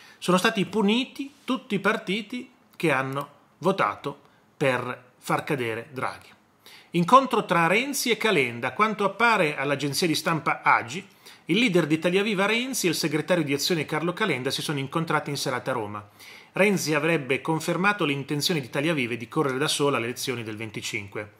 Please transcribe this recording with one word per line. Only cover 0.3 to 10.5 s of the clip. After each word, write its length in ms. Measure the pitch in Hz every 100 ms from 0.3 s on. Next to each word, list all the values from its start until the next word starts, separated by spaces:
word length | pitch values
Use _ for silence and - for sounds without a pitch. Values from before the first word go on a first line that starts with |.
| 185
stati 280 | 220 208
puniti 680 | 175 208 196 233 269 - 277 -
tutti 320 | - 262 - 202
i 20 |
partiti 720 | 196 220 180 208 208 247 - _ _
che 160 | - 160
hanno 400 | 131 135 139 147 - _ _
votato 640 | 165 190 104 101 143 - - _ _ -
per 560 | 139 123 123 123 - _
far 280 | - 151
cadere 460 | - 143 117 110 -
Draghi. 420 | 127 107 - - - _ _ - - -
Incontro 540 | 170 170 - 262 214
tra 220 | 302 170 165
Renzi 440 | 208 277 - 247
e 60 | 214
Calenda. 560 | 220 175 123 117 127
Quanto 300 | - 214 208
appare 520 | 196 - 233 208 151 147
all'agenzia 480 | 139 139 143 139 180
di 80 |
stampa 480 | 147 180 156 160